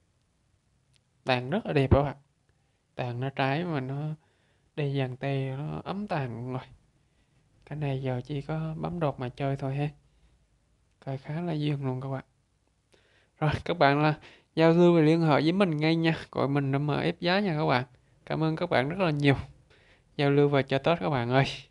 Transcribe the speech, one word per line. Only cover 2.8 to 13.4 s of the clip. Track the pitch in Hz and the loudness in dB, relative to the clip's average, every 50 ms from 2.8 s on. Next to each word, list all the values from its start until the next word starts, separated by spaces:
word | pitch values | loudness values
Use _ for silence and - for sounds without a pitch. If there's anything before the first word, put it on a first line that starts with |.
| _ _ _ | _ _ _
Tàn | - 131 123 117 120 | -8 -8 -6 -6 -6
nó | 127 139 | -6 -6
trái | - - 135 135 135 156 175 | -4 -2 -2 -2 -2 -2 -4
mà | 180 160 143 | -4 -4 -4
nó | 127 131 139 143 151 156 156 - _ _ _ _ _ _ _ _ _ _ _ | -4 -6 -6 -6 -6 -8 -8 -10 _ _ _ _ _ _ _ _ _ _ _
đi | 160 147 143 139 139 | -6 -4 -2 -2 -2
dàn | 135 127 123 | -2 -4 -6
tê, | - - 139 139 135 135 135 131 | -6 -6 -4 -2 -2 -4 -4 -6
nó | 135 147 156 156 160 - | -6 -8 -8 -8 -8 -8
ấm | 143 170 196 208 | -8 -8 -8 -6
tàn | 208 190 151 135 123 113 | -4 -4 -4 -4 -4 -6
luôn | 110 120 127 | -8 -8 -8
rồi. | 127 127 - - - _ _ _ _ _ _ _ _ _ _ _ _ _ _ _ _ _ _ | -8 -8 -10 -12 -20 _ _ _ _ _ _ _ _ _ _ _ _ _ _ _ _ _ _
Cái | - 147 151 | -12 -8 -6
này | 151 143 135 131 | -4 -4 -4 -2
giờ | 135 131 127 123 123 | -2 -4 -4 -4 -6
chỉ | - 147 139 | -6 -8 -8
có | 139 - 156 160 160 160 156 | -6 -6 -6 -6 -4 -6 -6
bấm | 160 151 160 175 175 | -6 -8 -6 -4 -2
đột | 160 143 135 - | -2 -4 -2 -4
mà | 131 123 | -8 -8
chơi | - - 143 139 139 | -6 -4 -2 -2 -2
thôi | 139 143 135 135 | -2 -4 -4 -4
ha. | 143 147 151 147 _ _ _ _ _ _ _ _ _ _ _ _ _ _ _ _ _ _ _ _ _ - | -4 -4 -4 -6 _ _ _ _ _ _ _ _ _ _ _ _ _ _ _ _ _ _ _ _ _ -12
Cây | 139 135 131 | -12 -10 -10
khá | - - 147 165 | -10 -10 -8 -6
là | 175 175 | -6 -4
duyên | 160 151 147 147 147 139 135 | -4 -2 -2 -2 -2 -2 -4
luôn | 131 127 127 | -6 -6 -6
các | 135 135 | -6 -8
bạn. | 135 131 - _ _ _ _ _ _ _ _ _ _ _ _ _ _ _ _ _ _ _ _ _ _ | -8 -10 -10 _ _ _ _ _ _ _ _ _ _ _ _ _ _ _ _ _ _ _ _ _ _
Rồi, | _ | _